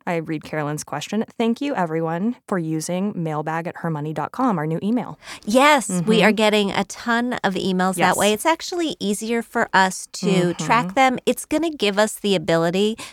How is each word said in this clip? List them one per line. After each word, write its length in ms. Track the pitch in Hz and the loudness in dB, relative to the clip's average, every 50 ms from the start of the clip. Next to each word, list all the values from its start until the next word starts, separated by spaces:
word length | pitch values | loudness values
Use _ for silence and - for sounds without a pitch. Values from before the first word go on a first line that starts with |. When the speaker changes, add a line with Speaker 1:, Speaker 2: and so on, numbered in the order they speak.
| - | -6
Speaker 1:
I 120 | 185 175 | -4 -4
read 260 | 165 160 160 160 151 - | -4 -4 -4 -6 -6 -6
Carolyn's 400 | - - 156 147 147 151 151 - | -6 -6 -4 -4 -4 -4 -6 -8
question, 420 | - - 147 - - - 214 226 - - - | -8 -8 -8 -6 -4 -4 -4 -4 -4 -2 0
thank 220 | 233 226 226 - | 0 0 0 0
you, 160 | 277 285 277 | -2 -4 -2
everyone, 580 | - 180 160 160 165 165 160 165 170 196 233 247 - _ - | -2 -2 0 0 -2 -2 -2 -2 -2 -2 -2 -4 -6 _ -4
for 100 | 208 180 | -2 -2
using 540 | 160 160 160 156 156 - 175 180 196 208 - | -2 -2 -2 -4 -4 -4 -4 -2 -2 -4 -4
mailbag 540 | 180 165 160 151 151 151 160 160 165 165 175 | -4 -4 -4 -4 -4 -4 -4 -4 -6 -6 -8
at 80 | 170 | -8
her 120 | - - 170 | -6 -4 -4
money 220 | 160 147 147 156 156 | -4 -4 -4 -6 -6
dot 200 | 156 147 - - | -6 -6 -6 -4
com, 260 | - 262 254 196 160 | -2 0 0 0 0
our 80 | 151 | 0
new 140 | 156 160 - - | -2 -2 -2 -2
email. 340 | 202 240 247 156 - 156 - - - - - - | -2 -2 -2 -4 -6 -10 -16 -16 -18 -18 -10 -4
Speaker 2:
Yes, 440 | - 208 254 269 294 302 269 - - | 0 4 6 6 6 6 4 4 0
we 280 | 185 180 160 214 220 220 | -2 0 2 2 4 6
Speaker 1:
Mm-hmm. 60 | 180 | 6
Speaker 2:
are 60 | 214 214 | 6 4
getting 380 | 208 214 214 208 214 202 196 - | 4 4 4 4 4 2 2 0
a 100 | - 196 | -2 -4
ton 500 | - - - - 240 233 233 240 247 247 - - | -4 -6 -8 -4 -2 0 0 0 -2 -2 -2 -2
of 100 | 196 185 | -2 -2
emails 420 | - - 190 190 185 180 190 185 | 0 0 0 0 2 2 0 2
Speaker 1:
Yes. 180 | 180 185 180 165 | 2 2 2 4
Speaker 2:
that 20 | |
way. 160 | 165 190 208 214 | 4 2 2 2
It's 120 | 214 - | 2 2
actually 500 | 320 330 - - - 359 349 339 294 - - | 0 0 0 -2 -6 -4 -4 -2 -2 -4 -4
easier 420 | 185 196 208 - 220 220 233 233 | -2 -2 -2 -2 -2 -2 -2 -2
for 280 | 226 - - 233 - - - | -2 -2 -2 -2 0 2 4
us 360 | 190 190 190 - - - - - | 4 4 2 0 -4 -10 -12 -10
to 120 | - 190 | -4 -2
Speaker 1:
Mm-hmm. 380 | 180 185 185 180 175 170 - 165 | 0 2 2 2 2 0 -2 0
Speaker 2:
track 300 | 165 226 233 247 180 - | 0 2 2 0 0 2
them. 260 | 269 262 262 254 - - | 2 4 4 2 0 -2
It's 200 | - 254 - - | -2 -2 -2 -2
gonna 240 | - 302 311 320 339 | -4 -2 -2 -2 -2
give 300 | 302 269 208 202 196 202 | -2 -2 0 0 2 2
us 140 | 214 214 - - | 2 0 0 -2
the 160 | - 208 190 | 0 0 0
ability, 640 | 175 156 160 165 165 165 175 175 190 208 214 226 - - - | 2 2 2 2 2 2 2 2 2 0 0 0 -4 -10 -16